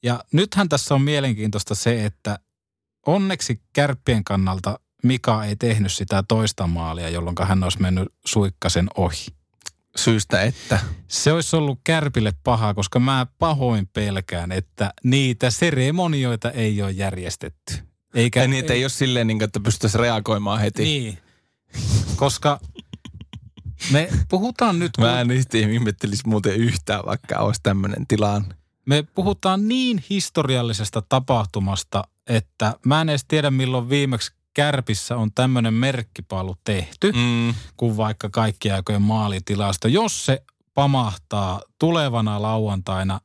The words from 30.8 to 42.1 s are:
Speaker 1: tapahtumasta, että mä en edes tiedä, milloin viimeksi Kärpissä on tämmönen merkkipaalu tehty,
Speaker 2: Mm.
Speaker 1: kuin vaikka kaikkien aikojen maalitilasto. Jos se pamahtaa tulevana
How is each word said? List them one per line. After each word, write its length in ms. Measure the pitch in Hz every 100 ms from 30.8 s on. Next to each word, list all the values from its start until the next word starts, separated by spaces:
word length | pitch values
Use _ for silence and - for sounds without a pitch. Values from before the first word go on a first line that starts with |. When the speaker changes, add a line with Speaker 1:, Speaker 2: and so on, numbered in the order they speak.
| 107 - -
Speaker 1:
tapahtumasta, 920 | 131 131 120 104 - 95 95 - 98 - _ -
että 460 | 113 - _ 107 - 127
mä 160 | 151
en 80 | 160
edes 160 | 143 -
tiedä, 240 | 156 147
milloin 380 | 131 131 127 120
viimeksi 420 | 143 139 123 - _ _
Kärpissä 640 | - 147 143 120 110 - 120
on 160 | 107
tämmönen 400 | - 127 127 113
merkkipaalu 840 | 110 131 131 113 - - 95 92 90
tehty, 480 | - 98 85 - 190
Speaker 2:
Mm. 420 | 123 120 117 117 117 - _
Speaker 1:
kuin 200 | 120 107
vaikka 320 | 107 107 104
kaikkien 460 | 117 110 101 107 98
aikojen 260 | 90 104
maalitilasto. 840 | 104 110 104 95 90 101 101 95 110
Jos 380 | 160 220 - -
se 180 | 131 _ _ _
pamahtaa 880 | - 139 135 117 92 _ 104 95 95 - _
tulevana 640 | 160 170 143